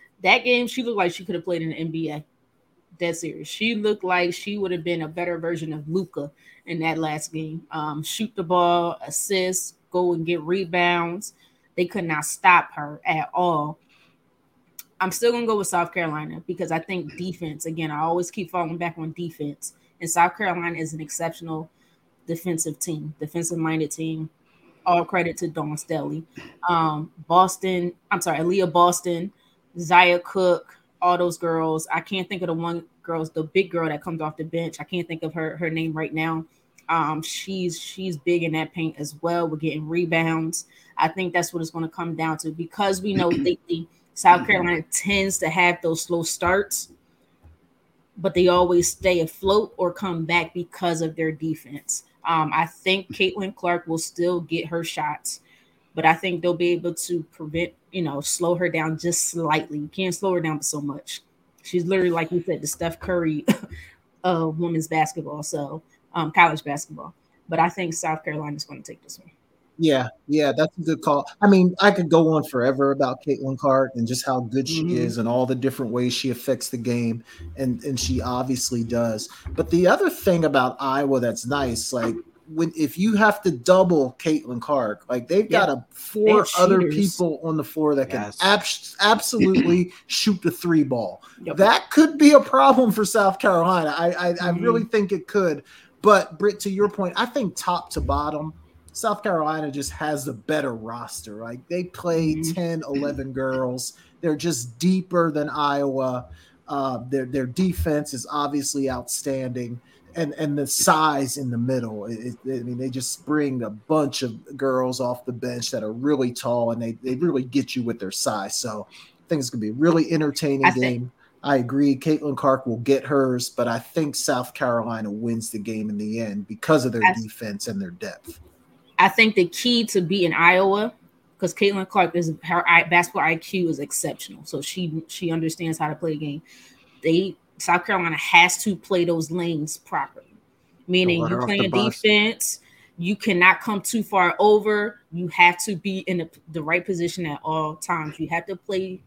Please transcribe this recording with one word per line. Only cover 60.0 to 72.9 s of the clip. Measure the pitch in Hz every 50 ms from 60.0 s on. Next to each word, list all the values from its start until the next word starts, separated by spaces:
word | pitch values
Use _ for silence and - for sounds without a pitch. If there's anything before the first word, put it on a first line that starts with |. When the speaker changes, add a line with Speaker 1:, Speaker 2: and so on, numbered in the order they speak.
| 190 185 175
Speaker 1:
slow | - 202 190 180
her | 175
down | 160 160 156 147 -
so | - - 147
much. | 147 143 139 151 - - - - - _ _ _ _ _ _ _
She's | - - - 180 170
literally, | 175 190 190 180 180
like | 170 165 165 160
we | 180 175
said, | 170 - 160 156
the | 151
Steph | 143 - - 170 165 165 -
Curry | - - 180 175 165 160 156 147 - - 208 - - - - - -
<laughs> | - - _ _ _ _ _ -
of | 185 175 165 165 160 156 160
women's | 175 170 165 160 156
basketball, | - 165 160 156 160 - 170 - - 147 151 151
so, | - - 147 143 139 151 160 - _ _ _ _ _ -
um, | 170 160 156
college | 156 185 175 165 151 156 -
basketball. | 147 143 147 - - 156 143 143 170 - _ _ _ _ _ _
But | - 165 160
I | 165 175
think | - 196 180 165 160
South | - - 160 160 156 -
Carolina's | 170 151 151 151 147 147 147 -
gonna | - 143 135
take | - - - - _
this | - - -
one. | - - _ _ _ _ _ _ _ _ _
Speaker 2:
Yeah, | - 165 156 139 131 123 117 - _ _ -
yeah, | 147 156 147 139 123
that's | 135 156 156 -
a | 180
good | 160 160 160 156
call. | - 165 147 147 - - - -
I | 208 202
mean, | 196 185 185 180 180 -
I | 196 208
could | 202 202 175 151
go | 160 165 165 160
on | 156 151 156
forever | - - 123 120 135 135 131 139 139